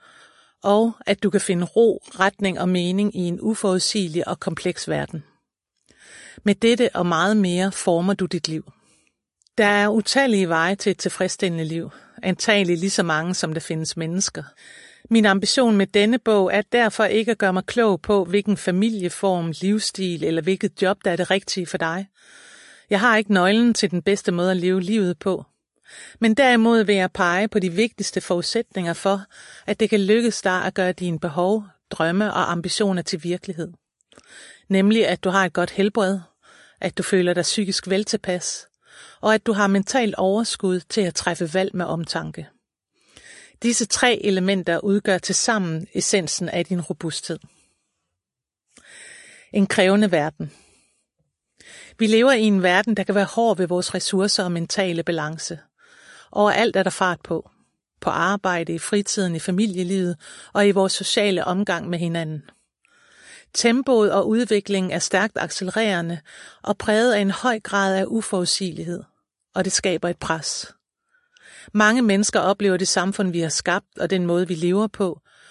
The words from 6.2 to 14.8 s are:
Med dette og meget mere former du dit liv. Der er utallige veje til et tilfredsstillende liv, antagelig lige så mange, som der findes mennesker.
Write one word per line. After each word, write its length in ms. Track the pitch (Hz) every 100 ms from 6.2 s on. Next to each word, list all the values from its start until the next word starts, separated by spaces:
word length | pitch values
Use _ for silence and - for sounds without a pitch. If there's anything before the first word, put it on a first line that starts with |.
| - -
Med 100 | 208
dette 360 | 196 226 240 233
og 120 | - 175
meget 300 | 165 190 214
mere 360 | 180 180 190
former 420 | - 190 170 185
du 120 | 196 180
dit 220 | 170 160
liv. 240 | 156 - - _ _ _ _ _ _ _ -
Der 80 | 208
er 220 | 202 208
utallige 600 | 220 - 269 269 202 175
veje 260 | 165 170
til 160 | 196 208
et 80 | 180
tilfredsstillende 680 | 185 - 185 - 185 165
liv, 260 | 156 165 - - - -
antagelig 560 | 190 180 - 202 175 170
lige 120 | 190
så 120 | -
mange, 320 | 170 156 175
som 180 | 180 160
der 80 | 156
findes 360 | - 160 160 165
mennesker. 460 | 160 180 - - - _ - -